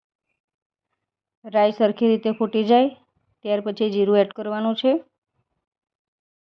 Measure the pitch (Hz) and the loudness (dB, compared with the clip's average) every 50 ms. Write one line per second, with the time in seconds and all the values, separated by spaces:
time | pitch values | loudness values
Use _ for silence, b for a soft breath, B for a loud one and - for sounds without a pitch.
0 | _ _ _ _ _ _ _ _ _ _ _ _ _ _ _ _ _ _ _ _ | _ _ _ _ _ _ _ _ _ _ _ _ _ _ _ _ _ _ _ _
1 | _ _ _ _ _ _ _ _ - 220 190 214 208 214 214 - 233 208 214 - | _ _ _ _ _ _ _ _ -10 -4 0 2 2 2 2 2 0 0 0 0
2 | 233 226 226 220 220 220 214 220 226 214 220 220 214 208 240 247 262 285 - - | 0 2 2 0 0 -4 -4 -4 -4 -4 -2 -2 2 4 4 4 4 2 -2 -8
3 | _ _ _ _ _ _ _ _ - 208 208 202 202 214 202 - 220 220 196 202 | _ _ _ _ _ _ _ _ -6 -4 -4 -4 -4 -6 -6 -4 -4 -2 0 0
4 | 196 196 208 208 196 202 - - 214 214 214 214 220 226 220 220 - 262 277 330 | 2 2 4 2 2 2 -2 -12 -10 -8 -6 -4 -4 -4 -2 0 0 0 0 0
5 | - _ _ _ _ _ _ _ _ _ _ _ _ _ _ _ _ _ _ _ | -4 _ _ _ _ _ _ _ _ _ _ _ _ _ _ _ _ _ _ _
6 | _ _ _ _ _ _ _ _ _ _ | _ _ _ _ _ _ _ _ _ _